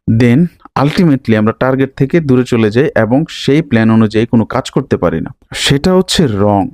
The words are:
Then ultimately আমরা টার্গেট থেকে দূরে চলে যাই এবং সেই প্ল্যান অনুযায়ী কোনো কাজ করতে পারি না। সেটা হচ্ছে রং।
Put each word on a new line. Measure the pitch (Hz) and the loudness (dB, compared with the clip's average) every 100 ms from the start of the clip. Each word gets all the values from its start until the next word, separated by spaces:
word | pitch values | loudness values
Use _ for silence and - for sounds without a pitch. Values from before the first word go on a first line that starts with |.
| - | -2
Then | 113 120 123 175 _ - - | 2 2 2 0 _ -10 -2
ultimately | 143 151 175 135 - 107 | -2 0 0 0 0 0
আমরা | 107 - | 0 0
টার্গেট | 127 131 135 - | -2 0 -2 -2
থেকে | 135 175 | -2 0
দূরে | 147 127 | 0 0
চলে | 123 120 110 | 0 0 0
যাই | 113 156 - | 0 0 0
এবং | 110 131 160 | 0 0 -2
সেই | - - 147 | -6 -2 0
প্ল্যান | 147 117 113 | 0 0 2
অনুযায়ী | 113 110 107 117 | 2 2 0 0
কোনো | 120 104 | 0 -2
কাজ | 123 - | -4 -4
করতে | - 135 92 | -6 -2 -2
পারি | 87 80 | -2 -4
না। | - - - | -8 -14 -14
সেটা | - - 139 185 | -6 -2 0 2
হচ্ছে | 185 185 - 147 | 0 0 0 0
রং। | 98 104 101 92 | 2 0 0 -2